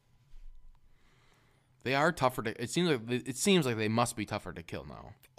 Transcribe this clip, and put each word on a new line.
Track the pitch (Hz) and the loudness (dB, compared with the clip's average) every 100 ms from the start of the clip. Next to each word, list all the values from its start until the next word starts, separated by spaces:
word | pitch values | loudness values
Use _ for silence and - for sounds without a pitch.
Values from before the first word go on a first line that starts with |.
| _ _ _ - - - - - - - _ _ _ _ _ _ _ _ | _ _ _ -18 -16 -16 -20 -20 -20 -20 _ _ _ _ _ _ _ _
They | - | -2
are | 135 156 | 2 2
tougher | 175 127 127 | 4 2 2
to, | 113 - | -4 -4
it | 120 | -4
seems | - 170 | 0 2
like | 135 113 | 2 0
they, | 123 | -4
it | 123 135 | -4 0
seems | 202 185 131 | 4 6 4
like | 110 | 2
they | 107 | 2
must | 113 120 - | 2 2 -2
be | 104 | -4
tougher | 104 92 | -6 -6
to | 85 | -12
kill | 82 95 71 | -10 -10 -10
now. | 57 - - - | -14 -16 -20 -20